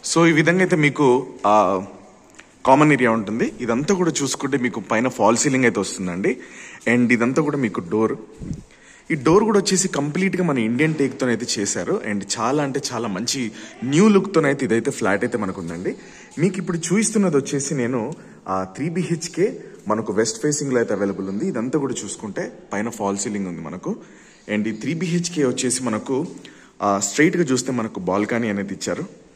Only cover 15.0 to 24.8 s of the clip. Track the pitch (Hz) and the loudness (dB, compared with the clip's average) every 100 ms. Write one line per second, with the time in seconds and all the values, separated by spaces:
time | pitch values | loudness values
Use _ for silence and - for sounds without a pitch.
15 | 104 98 120 110 98 92 85 82 101 - | 0 0 0 -2 -4 -6 -8 -6 -6 -8
16 | - - - - 180 190 165 170 - 190 | -16 -20 -16 -2 0 0 -6 -6 0 0
17 | 208 220 190 147 135 143 135 139 117 127 | 2 2 2 2 0 -4 -2 -2 -2 -2
18 | 113 165 - - - 95 92 - 151 180 | -4 -8 -16 -18 -6 -4 -4 -6 -6 -4
19 | - 165 - - 208 262 - - 101 107 | -4 -4 -4 -2 -2 -2 -16 -14 -2 -2
20 | 107 101 113 - 151 147 139 127 113 101 | 0 0 0 0 -2 -2 0 0 0 0
21 | 98 98 98 98 185 131 123 156 135 113 | -2 -2 -6 -4 -4 -4 -2 -2 -2 -6
22 | - - 107 98 - - - 101 113 110 | -8 -10 -10 -8 -8 -10 -8 -6 -6 -4
23 | 101 101 120 104 95 82 80 87 160 220 | -4 -2 -4 -4 -6 -8 -10 -8 -8 -8
24 | - - - - - 107 107 104 | -10 -20 -20 -20 -6 -2 -2 -4